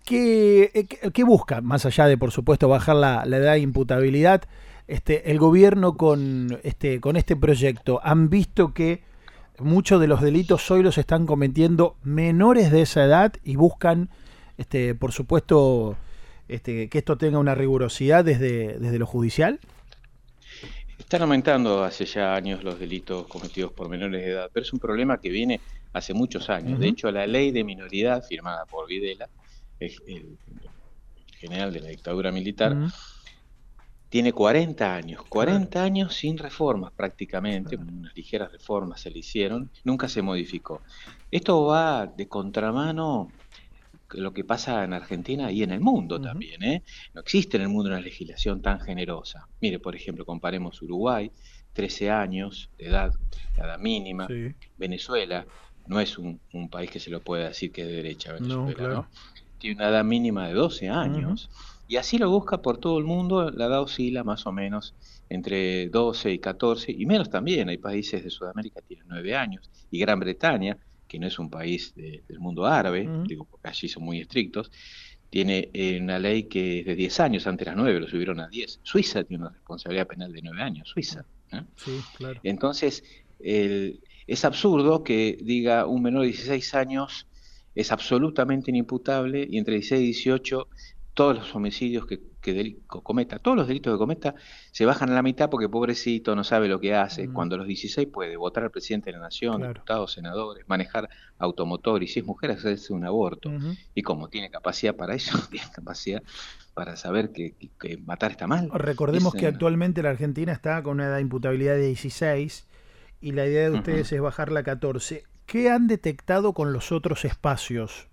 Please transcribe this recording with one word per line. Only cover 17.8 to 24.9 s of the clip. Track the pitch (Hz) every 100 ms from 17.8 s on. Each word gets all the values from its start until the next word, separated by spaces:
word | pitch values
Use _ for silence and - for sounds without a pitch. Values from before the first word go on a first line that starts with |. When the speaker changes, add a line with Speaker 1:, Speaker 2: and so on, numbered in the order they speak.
| 120 - 131 165
Speaker 1:
desde, | 165 123 131 117 110 113
desde | 117 117
lo | 117
judicial? | 123 117 - 170 294 - - - - - - - - - - - - - -
Speaker 2:
Están | - 175
aumentando | 160 139 131 135 117 98
hace | 95 -
ya | 95 104 95
años | 95 95 92
los | 92 87
delitos | 87 92 - 90 87
cometidos | 87 90 - 90
por | - 87
menores | 90 98 92
de | 92
edad, | 92 92
pero | 117
es | 120
un | 131
problema | 110